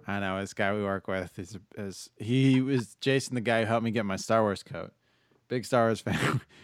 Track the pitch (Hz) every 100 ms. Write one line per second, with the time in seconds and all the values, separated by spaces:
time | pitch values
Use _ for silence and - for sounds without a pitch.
0 | - 101 98 95 98 - 101 104 101 95
1 | - 95 87 - 90 95 - - 98 90
2 | - - 107 127 135 131 131 135 107 -
3 | 139 135 - 123 110 113 107 113 113 113
4 | 101 95 - 113 107 92 - 85 - -
5 | _ _ _ _ _ 123 101 123 113 104
6 | - 82 131 131 - -